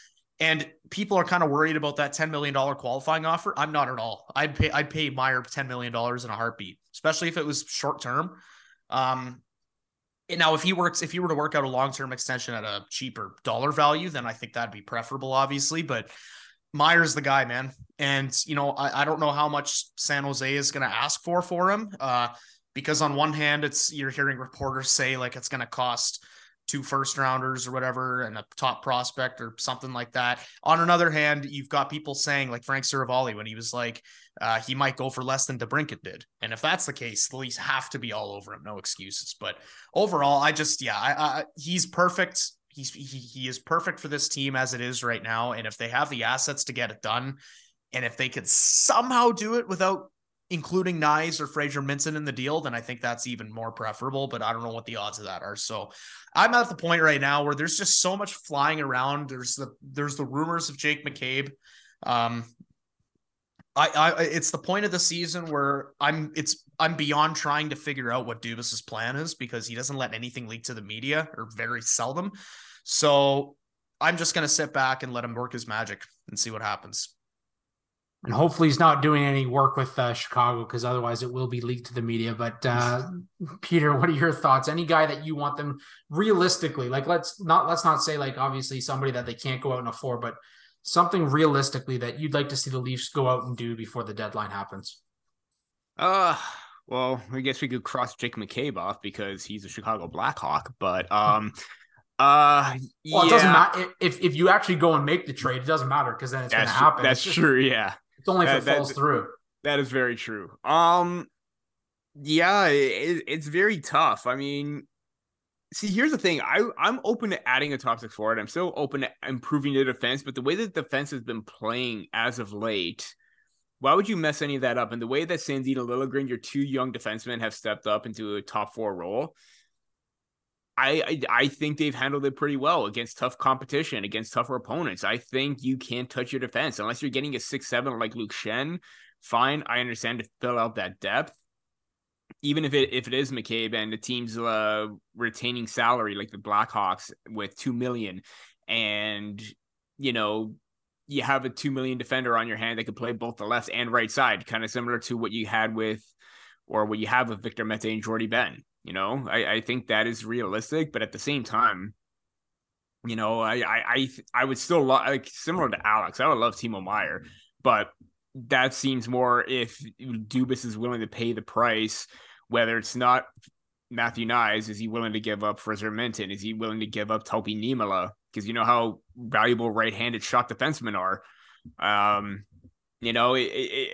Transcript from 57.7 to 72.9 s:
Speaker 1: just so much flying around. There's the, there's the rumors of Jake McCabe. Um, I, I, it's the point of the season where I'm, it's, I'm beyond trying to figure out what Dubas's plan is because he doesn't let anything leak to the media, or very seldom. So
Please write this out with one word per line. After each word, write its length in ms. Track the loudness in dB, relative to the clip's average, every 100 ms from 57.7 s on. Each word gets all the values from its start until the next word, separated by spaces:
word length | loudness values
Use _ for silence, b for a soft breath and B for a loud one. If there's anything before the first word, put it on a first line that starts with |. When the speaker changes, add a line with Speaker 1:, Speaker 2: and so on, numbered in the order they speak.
| 0
Speaker 1:
just 220 | 4 4
so 160 | 4 0
much 180 | -4
flying 460 | -8 2 4 4 4
around. 480 | 0 2 2 0 -4
There's 280 | -6 -4 -4
the, 180 | -4 -10
there's 360 | -10 -4 -2 -2
the 80 | -2
rumors 440 | 0 0 0 -2
of 80 | -2
Jake 260 | -2 0
McCabe. 460 | -4 -8 -4 -4 -4 -10 b b b b
Um, 400 | 0 2 2 -2 -10 _ -20 _ _ _ _ _ _ _ _ _ _ 2
I, 140 | 4
I, 320 | 6 4 4
it's 280 | 0 0 0
the 80 | -2
point 260 | -2 0 0
of 60 |
the 80 | 2
season 480 | 2 2 -4 -6 -4
where 400 | 0 0 0 -4 _
I'm, 320 | 0 0 -2 -2
it's, 280 | -2 -2 _ 0
I'm 160 | 0 2
beyond 400 | 0 4 4 2
trying 340 | -2 -2 -2
to 40 | -6
figure 360 | -6 -6 -2
out 140 | -2 -2
what 160 | -8
Dubas's 420 | -8 -6 -4 -4
plan 320 | -6 -6 -4 -4
is 180 | -6
because 340 | -6 -8 -8 -8
he 80 | -6
doesn't 220 | -6 -4
let 160 | -4
anything 340 | -6 -10 -10 -12
leak 180 | -10 -10
to 80 |
the 80 | -10
media, 460 | -12 -8 -2 -2 -2 -8
or 140 | -12 -8
very 260 | -6 -4
seldom. 500 | 0 0 0 -4 -6 B B B B B
So 720 | -2